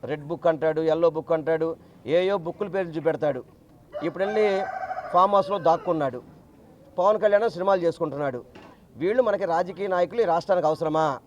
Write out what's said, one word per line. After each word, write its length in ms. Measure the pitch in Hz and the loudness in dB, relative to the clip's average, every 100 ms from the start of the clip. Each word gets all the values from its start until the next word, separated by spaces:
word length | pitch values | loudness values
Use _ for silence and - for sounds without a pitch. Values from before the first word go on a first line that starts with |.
| - | -8
రెడ్ 140 | 151 147 | -10 -8
బుక్ 160 | 165 170 | -2 0
అంటాడు, 300 | 156 160 156 160 | 0 0 0 0
ఎల్లో 160 | 160 170 156 | 2 2 0
బుక్ 160 | - 160 | -2 -2
అంటాడు, 320 | 147 160 165 165 - - - 165 | 0 0 0 -4 -14 -16 -2 0
ఏయో 180 | 185 196 165 | 2 0 -4
బుక్కుల 220 | 170 202 | -6 -6
పేర్లు 180 | 185 180 160 | -4 -4 -2
చూపెడతాడు. 440 | 151 147 120 123 - - _ - - - 160 | -2 0 -2 -4 -8 -20 _ -20 -16 -8 -8
ఇప్పుడు 160 | 170 | -4
వెళ్ళి 220 | 196 214 214 190 185 - - - - | -2 2 2 0 -2 -6 -8 -8 -2
ఫామ్ 240 | 175 190 202 | 2 4 4
హౌస్లో 200 | 185 202 165 | 2 0 2
దాక్కున్నాడు. 540 | 170 180 160 139 123 - - - - - - - - | 2 0 -2 -2 -4 -14 -20 -20 -20 -20 -20 -14 0
పవన్ 200 | 185 214 | 2 4
కళ్యాణ్ 220 | 208 202 226 170 | 4 4 2 0
సినిమాలు 240 | 185 196 170 | 0 2 2
చేసుకుంటున్నాడు. 540 | 160 160 139 143 123 - - - - _ 113 | 0 -4 -2 -4 -4 -12 -20 -20 -20 _ -4
వీళ్ళు 200 | 170 240 240 | 0 2 2
మనకి 200 | 202 185 | 0 0
రాజకీయ 360 | 165 180 175 202 | 0 -2 -4 -4
నాయకులు 280 | 185 175 226 | 0 0 0
ఈ 40 | 208 | 0
రాష్ట్రానికి 360 | 165 165 180 156 | 0 2 2 2
అవసరమా? 340 | 156 160 156 156 131 | 0 0 0 0 -2